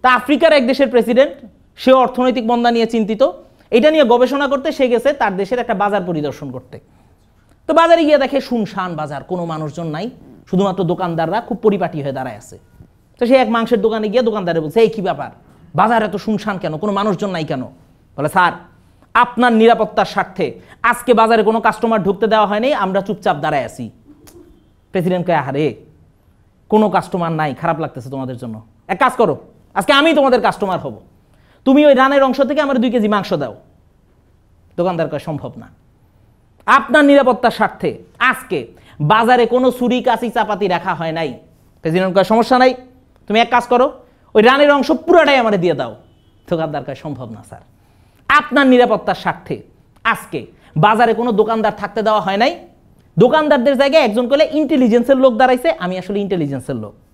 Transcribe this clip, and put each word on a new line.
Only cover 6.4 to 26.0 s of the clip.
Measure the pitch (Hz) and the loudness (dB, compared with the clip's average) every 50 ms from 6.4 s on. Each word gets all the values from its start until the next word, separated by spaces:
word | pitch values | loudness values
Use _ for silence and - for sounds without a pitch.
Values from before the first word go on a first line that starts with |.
| 156 135 | -14 -14
করতে। | 123 127 - _ - 110 _ _ _ _ _ _ _ _ _ _ _ _ _ _ _ _ _ | -14 -14 -16 _ -20 -20 _ _ _ _ _ _ _ _ _ _ _ _ _ _ _ _ _
তো | - 311 | 0 2
বাজারে | 311 339 330 339 339 330 | 2 4 4 4 4 4
গিয়ে | 294 302 | 2 2
দেখে | 277 269 262 277 269 | 2 2 0 -2 -4
শুনশান | - - 240 233 208 - - 196 185 180 170 | -4 -4 -4 -4 -4 -4 -6 -8 -8 -8 -6
বাজার, | 151 151 143 147 139 135 | -8 -8 -8 -10 -12 -10
কোনো | - 185 180 170 | -8 -8 -6 -6
মানুষজন | 165 160 156 156 147 139 - 170 | -6 -6 -8 -8 -8 -8 -10 -10
নাই, | 160 147 156 196 247 254 - - - - - _ - | -8 -8 -8 -10 -10 -12 -16 -20 -20 -20 -20 _ -4
শুধুমাত্র | - 180 202 196 180 190 190 | 0 0 0 0 0 -2 -2
দোকানদাররা | 160 175 175 185 175 170 160 165 160 185 226 | -2 -2 -4 -4 -6 -2 -4 -4 -2 -2 -6
খুব | 233 - 240 | -4 -6 -10
পরিপাটি | - - 214 202 190 180 160 180 156 | -2 0 0 0 0 -4 -6 -6 -8
হয়ে | 139 139 | -8 -8
দাঁড়ায় | 131 131 127 127 110 | -8 -8 -10 -10 -12
আছে। | 107 - - - - _ _ _ _ - _ _ _ _ _ _ _ | -14 -20 -20 -20 -20 _ _ _ _ -20 _ _ _ _ _ _ _
তো | 247 | 0
সে | 226 262 | 2 4
এক | 262 247 214 | 4 4 2
মাংসের | 233 233 226 226 247 214 | 0 -2 0 0 0 0
দোকানে | 190 226 214 226 214 214 | 0 -2 -2 -2 -4 -2
গিয়ে | 196 247 254 | -2 0 0
দোকানদারে | 226 214 208 185 170 165 165 | 0 -2 -2 -4 -2 -2 -2
বলছে, | 156 156 147 220 | -4 -2 2 2
"এই | 226 208 | 2 2
কি | 220 - | 2 -4
ব্যাপার, | 175 185 160 143 139 113 - - _ _ _ _ - - - | -4 -4 -6 -6 -8 -14 -14 -20 _ _ _ _ -20 -8 -2
বাজার | 147 196 220 240 226 214 | 0 0 2 2 0 0
এত | 202 180 | -2 -6
শুনশান | 202 - - 214 202 - 214 196 | -6 -4 -4 -4 -4 -4 -6 -8
কেন, | 180 - 160 156 | -6 -6 -8 -6
কোনো | 151 202 208 | -4 -6 -4
মানুষজন | 202 196 202 214 190 - 202 202 | -4 -2 -2 -2 -2 -2 -4 -6
নাই | 185 170 160 | -6 -6 -6
কেন?" | 143 156 131 123 104 - _ _ _ _ _ _ _ _ | -6 -6 -8 -8 -12 -14 _ _ _ _ _ _ _ _
বলে, | - 139 151 | -6 -6 -2
"স্যার, | - 190 180 170 - - - - _ _ _ _ _ _ _ _ _ | 2 2 2 2 0 -4 -18 -20 _ _ _ _ _ _ _ _ _
আপনার | 226 247 240 233 220 247 247 233 | 2 2 2 0 0 0 2 4
নিরাপত্তার | 220 220 226 233 226 220 214 - - 196 | 4 6 4 4 4 0 -4 -2 -4 -4
স্বার্থে | - - 202 180 - - - 170 127 113 - - - - _ - | -2 -2 -6 -6 -6 -6 -6 -6 -6 -6 -12 -20 -20 -20 _ -2
আজকে | 233 233 233 - - 247 | -2 -2 -2 0 0 2
বাজারে | 220 226 220 233 220 214 | 2 4 4 2 2 2
কোনো | 208 220 226 | 0 0 0
কাস্টমার | 220 226 202 - - 226 226 214 170 | 0 -2 -2 -2 -2 -2 -2 0 0
ঢুকতে | 190 196 196 - | -2 -2 -2 0
দেওয়া | 214 220 214 214 | 0 2 2 2
হয়নি, | 190 208 214 233 269 294 | 0 0 -2 -2 -2 -2
আমরা | 226 202 190 190 196 | -2 -2 -2 -2 -4
চুপচাপ | 190 - 208 - - 214 170 | -4 -4 -10 -4 -2 -2 -2
দাঁড়ায় | 147 143 156 151 139 123 | -2 -2 -2 -2 -2 -4
আছি।" | 110 - - 123 104 - _ _ - - _ _ - _ - - _ - _ _ _ _ _ _ _ | -6 -10 -12 -14 -14 -14 _ _ -20 -20 _ _ -20 _ -20 -20 _ -20 _ _ _ _ _ _ _
প্রেসিডেন্ট | - 190 160 180 180 180 170 | -6 -4 -2 -2 -2 -2 -2
কয়, | 180 170 | -2 -2
"আহারে, | 151 131 135 135 139 151 139 110 - - _ _ _ | -2 -2 -4 -4 -2 -2 -4 -4 -8 -20 _ _ _